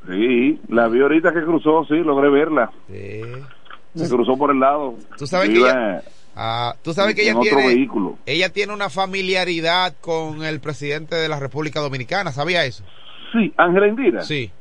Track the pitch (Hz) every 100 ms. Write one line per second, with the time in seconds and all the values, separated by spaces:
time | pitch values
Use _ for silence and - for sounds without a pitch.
0 | - 92 117 123 131 160 - 113 117 117
1 | 139 160 175 160 156 160 156 156 156 151
2 | 156 139 143 143 151 151 113 - - 95
3 | 101 107 113 127 139 - - - - 165
4 | 156 123 117 131 143 135 131 147 139 113
5 | 104 - 143 180 202 117 127 131 110 87
6 | - - - - 113 117 120 - 156 165
7 | 202 208 113 113 117 135 131 120 135 -
8 | 92 - - 156 185 190 202 208 202 190
9 | 190 190 185 185 180 165 160 180 185 175
10 | - 160 160 156 156 156 147 147 143 151
11 | 156 170 160 151 139 139 156 151 143 131
12 | 117 185 185 127 151 175 139 - - -
13 | - - - 233 180 - 170 180 208 226
14 | 247 110 82 147 110 -